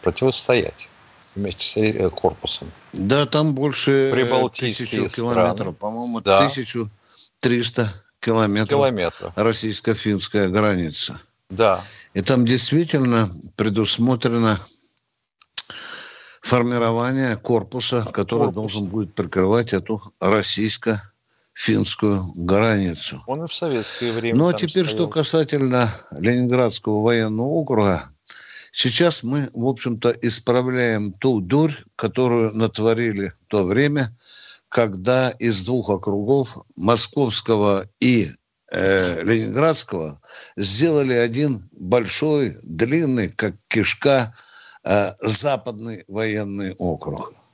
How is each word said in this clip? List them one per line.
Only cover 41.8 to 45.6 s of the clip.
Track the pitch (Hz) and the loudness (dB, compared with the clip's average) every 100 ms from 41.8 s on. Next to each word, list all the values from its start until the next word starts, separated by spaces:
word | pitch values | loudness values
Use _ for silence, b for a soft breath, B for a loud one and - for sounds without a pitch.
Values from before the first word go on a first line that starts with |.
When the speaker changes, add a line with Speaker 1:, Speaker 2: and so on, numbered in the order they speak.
| 90 123 107 - 151 147 120 - | 0 0 2 0 0 0 -2 -4
Speaker 2:
длинный, | - 80 113 160 156 123 95 | -12 -2 0 0 0 0 -2
как | - 107 92 _ | -4 -6 -6 _
кишка, | 113 98 - 147 135 117 B B B B B | 0 0 2 2 2 0 B B B B B
э, | - 101 95 95 | 0 0 0 -4
западный | 110 110 147 131 | 4 4 4 -2